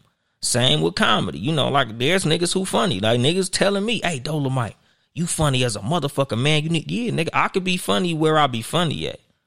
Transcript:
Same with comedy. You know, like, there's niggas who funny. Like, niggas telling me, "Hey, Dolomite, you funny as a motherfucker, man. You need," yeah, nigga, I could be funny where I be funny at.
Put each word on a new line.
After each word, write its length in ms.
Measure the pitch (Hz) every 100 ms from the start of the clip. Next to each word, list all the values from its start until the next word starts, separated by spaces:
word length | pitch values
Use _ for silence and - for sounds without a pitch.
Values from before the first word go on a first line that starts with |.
| _ _ _ _
Same 400 | - 123 127 151
with 140 | 165 180
comedy. 420 | 220 208 - 73
You 140 | 113
know, 180 | 160 120
like, 300 | 139 123 113
there's 260 | 127 190 156
niggas 280 | 170 175
who 120 | 185 190
funny. 340 | 220 233 95
Like, 200 | 107 123
niggas 320 | 127 180 185
telling 340 | - 190 202 208
me, 160 | 233
"Hey, 140 | 170 151
Dolomite, 600 | 123 151 135 131 110 - _ _ _
you 140 | - 170
funny 360 | - 156 127
as 120 | 123 110
a 60 |
motherfucker, 580 | 104 175 143 - 135 117
man. 240 | 139 156
You 60 | 156
need," 200 | 165 -
yeah, 220 | 196 233
nigga, 180 | 139 165
I 160 | - 185
could 140 | 196
be 140 | 180 180
funny 380 | - 202 185 160
where 240 | 156 156
I 80 | 143
be 160 | 120
funny 440 | 110 156 170 - 76
at. 120 | - _ _